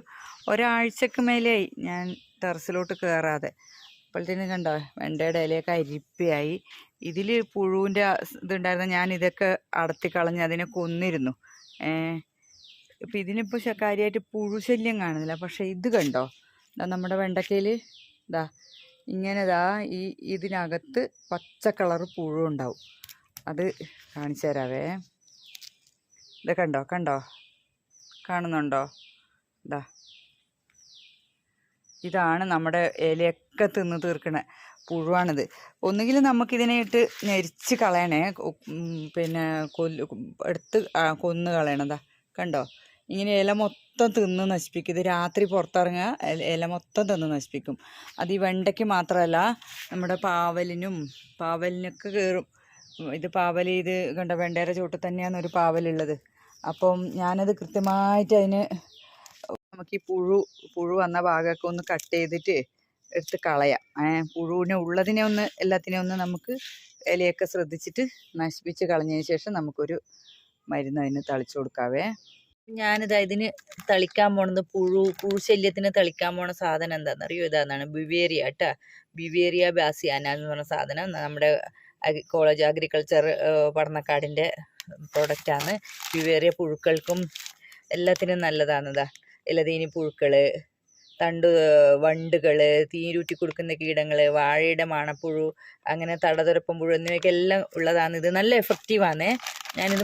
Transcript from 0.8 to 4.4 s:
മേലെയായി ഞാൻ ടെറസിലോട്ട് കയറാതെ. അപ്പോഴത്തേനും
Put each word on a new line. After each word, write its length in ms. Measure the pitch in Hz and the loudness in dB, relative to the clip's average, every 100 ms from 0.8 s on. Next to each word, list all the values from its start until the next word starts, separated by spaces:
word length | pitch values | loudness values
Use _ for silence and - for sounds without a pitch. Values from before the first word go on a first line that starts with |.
| 233 - 240 - 240 | 0 0 -2 2 2
മേലെയായി 400 | 240 233 220 185 - 175 | 2 4 2 0 -6 -8
ഞാൻ 180 | 175 180 - _ - | -6 -8 -10 _ -8
ടെറസിലോട്ട് 500 | 185 165 - 180 175 185 | -6 -4 -4 -4 -4 -4
കയറാതെ. 480 | 180 165 160 151 143 - _ - - - _ | 0 0 0 -2 -6 -12 _ -20 -20 -20 _
അപ്പോഴത്തേനും 420 | 175 175 185 | -8 -6 -6